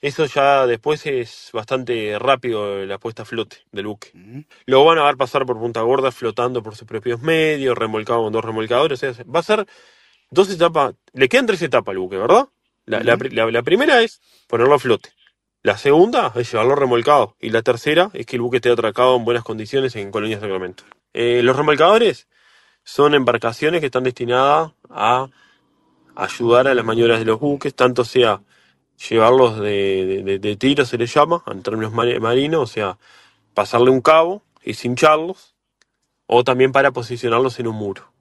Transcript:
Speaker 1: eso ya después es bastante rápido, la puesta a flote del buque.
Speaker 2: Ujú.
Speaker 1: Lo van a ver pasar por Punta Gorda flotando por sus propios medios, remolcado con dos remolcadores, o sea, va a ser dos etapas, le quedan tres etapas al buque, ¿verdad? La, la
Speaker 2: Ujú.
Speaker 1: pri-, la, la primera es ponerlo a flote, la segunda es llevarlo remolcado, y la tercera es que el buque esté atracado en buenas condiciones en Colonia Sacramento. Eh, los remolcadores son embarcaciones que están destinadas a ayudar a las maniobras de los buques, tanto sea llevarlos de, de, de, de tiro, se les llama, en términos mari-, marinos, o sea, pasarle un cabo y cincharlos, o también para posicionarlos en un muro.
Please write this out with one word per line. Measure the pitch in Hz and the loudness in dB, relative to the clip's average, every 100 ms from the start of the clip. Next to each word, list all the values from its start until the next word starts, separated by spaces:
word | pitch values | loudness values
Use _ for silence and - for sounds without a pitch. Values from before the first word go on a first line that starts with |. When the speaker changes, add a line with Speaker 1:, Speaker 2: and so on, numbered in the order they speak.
Speaker 1:
eso | 143 139 147 | -6 -2 -2
ya | - 139 139 127 | 2 2 4 2
después | 113 147 151 156 | 0 -2 -4 -4
es | 135 113 - - | -6 -6 -14 -12
bastante | 110 110 131 123 117 107 104 | -12 -6 -6 -4 -6 -4 -4
rápido, | 123 131 123 110 101 98 95 | -2 -2 -2 -4 -4 -6 -8
la | 98 | -10
puesta | 117 110 | -10 -12
a | 110 | -10
flote | 117 107 - _ | -8 -8 -12 _
del | 98 104 | -10 -10
buque. | 104 - | -12 -18
Speaker 2:
Ujú. | _ 95 127 151 _ - | _ -20 -20 -20 _ 2
Speaker 1:
Lo | 131 | 6
van | 151 165 | 6 6
a | 143 | 2
ver | 131 | 0
pasar | 135 147 127 | -2 -2 -2
por | 113 | -4
Punta | 120 117 | -4 -2
Gorda | 113 135 131 | 0 0 0
flotando | - 117 107 123 127 | -2 -6 -4 -4 -4
por | 107 107 | -8 -18
sus | 110 | -12
propios | 107 120 117 | -8 -6 -6
medios, | 147 165 156 151 135 113 | -2 0 0 0 -2 -2
remolcado | 110 110 107 117 | -4 -4 -2 -2
con | 110 | 0
dos | 113 | -4
remolcadores, | 110 110 110 120 156 131 | -4 -6 -2 0 0 -2
o | 139 | -8
sea, | 120 | -10
va | 107 151 | -4 -4
a | |
ser | - 214 196 _ _ _ _ _ _ | 0 -2 -2 _ _ _ _ _ _
dos | 131 190 | 0 2
etapas, | 180 170 160 135 - _ | 2 0 2 -2 -4 _
le | 127 131 | -2 2
quedan | 247 240 | 2 2
tres | 185 | -2
etapas | 160 123 104 | 0 0 -2
al | 95 | -8
buque, | 92 95 | -6 -4
¿verdad? | 113 208 277 _ _ _ - | 2 2 2 _ _ _ -8
La, | 107 | -6
la | 113 | -2
Speaker 2:
Ujú. | 117 | -4
Speaker 1:
pri-, | 135 120 | -2 -4
la, | 113 | -2
la | 117 | -2
primera | 123 190 302 262 | 0 0 2 2
es | 226 - _ _ _ | 2 -4 _ _ _
ponerlo | 117 127 | 0 2
a | 143 | 2
flote, | 127 107 - _ _ _ _ _ | 2 -2 -4 _ _ _ _ _
la | 113 98 | -4 0
segunda | 143 151 208 254 160 117 | 2 4 4 2 -2 -4
es | 117 | -4
llevarlo | 113 117 | -2 0
remolcado, | 143 135 120 120 147 104 _ | 0 0 0 4 2 2 _
y | 117 | -4
la | 113 | -2
tercera | 113 117 - 156 190 | 0 -2 0 0 0
es | - 123 | -4 -8
que | 123 | -6
el | |
buque | 120 127 | -2 -2
esté | 123 | 0
atracado | 117 113 104 127 127 | 0 0 0 2 2
en | |
buenas | 117 120 | 0 -4
condiciones | 113 110 110 139 131 113 | -4 -12 -6 -4 -4 -6
en | 101 | -8
Colonia | 107 107 104 | -6 -6 -6
Sacramento. | 104 95 92 92 _ _ _ | -6 -6 -8 -14 _ _ _
Eh, | - 120 120 | -4 0 2
los | 120 131 | 2 2
remolcadores | 151 143 165 220 226 139 _ _ _ _ _ _ | 2 4 4 4 2 -2 _ _ _ _ _ _
son | - - 147 | -12 2 4
embarcaciones | 147 123 117 117 113 151 170 | 4 2 0 -2 -2 -2 -2
que | 147 | -2
están | 127 | -2
destinadas | 127 123 120 123 139 151 160 _ _ | -4 -4 -2 0 2 2 0 _ _
a | - 107 127 131 _ _ _ _ _ _ _ _ - | -4 0 0 -2 _ _ _ _ _ _ _ _ -10
ayudar | 95 - 117 120 135 | -10 -4 2 4 4
a | |
las | 123 | 0
maniobras | 110 113 117 117 | 0 0 2 2
de | 113 | 0
los | 110 | -2
buques, | 147 143 143 - | -2 -4 -6 0
tanto | 127 127 | 0 2
sea | 117 131 117 98 _ _ _ _ _ _ - | 0 2 2 2 _ _ _ _ _ _ -2
llevarlos | 113 110 131 123 110 | 4 6 6 4 2
de, | 104 101 98 95 95 | -4 -2 0 -2 -2
de, | 95 | -4
de, | 98 98 | -4 -4
de | 104 104 | -4 -2
tiro, | 131 143 127 | 0 0 -2
se | 120 | -2
les | 120 | -2
llama, | 156 151 170 - | 0 2 0 -4
en | 98 | -8
términos | 98 110 110 | -6 -6 -6
mari-, | 113 120 120 | -2 -2 -2
marinos, | 113 123 143 160 | 0 0 0 -2
o | 117 | -2
sea, | - 101 90 _ _ _ _ _ - | -4 -6 -8 _ _ _ _ _ -4
pasarle | 101 117 127 | 0 4 4
un | 131 | 4
cabo | 143 160 170 202 _ _ | 4 4 2 -4 _ _
y | - 107 | -12 -8
cincharlos, | 123 123 156 156 165 190 _ _ _ _ _ _ _ _ _ | -6 2 2 2 -2 -12 _ _ _ _ _ _ _ _ _
o | 117 | 2
también | 123 127 131 | 2 2 2
para | 135 139 | 4 0
posicionarlos | 131 120 123 120 117 131 120 | -2 -10 -6 -2 0 0 -4
en | 117 | -8
un | 110 | -6
muro. | 104 95 - _ | -8 -10 -16 _